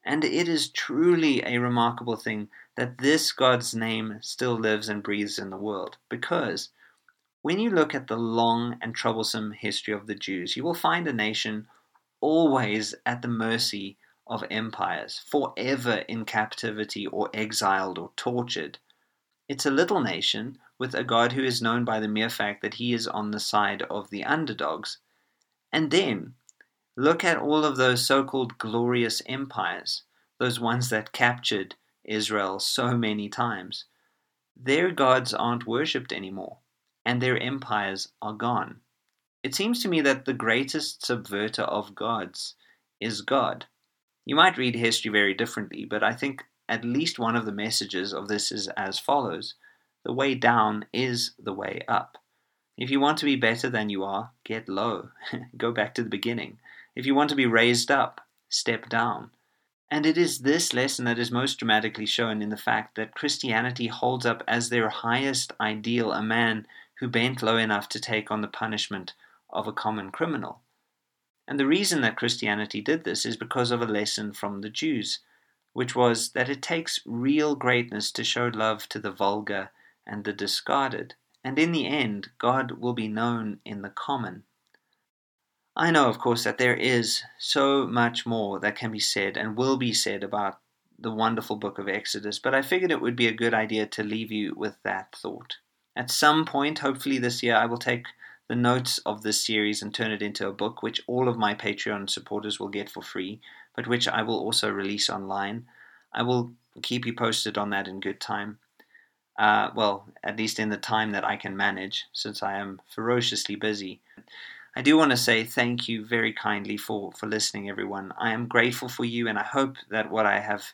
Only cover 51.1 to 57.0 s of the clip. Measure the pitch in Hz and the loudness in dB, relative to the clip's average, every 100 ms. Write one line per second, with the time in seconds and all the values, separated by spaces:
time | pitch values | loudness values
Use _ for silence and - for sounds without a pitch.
51.1 | 117 - - 110 98 98 98 - 107 - | 0 -4 -6 -8 -6 -6 -8 -2 -2 -2
52.1 | - _ _ _ _ _ - 127 139 143 | -16 _ _ _ _ _ -8 0 4 4
53.1 | 151 147 135 113 117 131 117 104 98 98 | 4 2 4 2 2 0 -2 -2 -2 -2
54.1 | 98 117 _ - 110 110 98 117 95 - | -4 -6 _ -10 -8 -4 -2 -2 -4 -8
55.1 | _ - 123 123 117 117 117 104 - 107 | _ -10 -10 -10 -4 -2 0 -2 -2 -4
56.1 | 104 117 117 71 - - - - - | -2 -2 -4 -8 -14 -20 -20 -14 -6